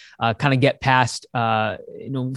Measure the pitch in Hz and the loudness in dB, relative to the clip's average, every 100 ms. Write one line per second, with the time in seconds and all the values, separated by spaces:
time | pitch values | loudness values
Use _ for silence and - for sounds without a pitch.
0 | - - 113 110 147 131 131 - 135 131 | -18 -4 -2 0 0 2 2 2 2 4
1 | 123 - - 123 117 110 107 98 - - | 2 -2 -8 -4 0 0 -2 -4 -12 -16
2 | 123 135 127 | -10 -6 -6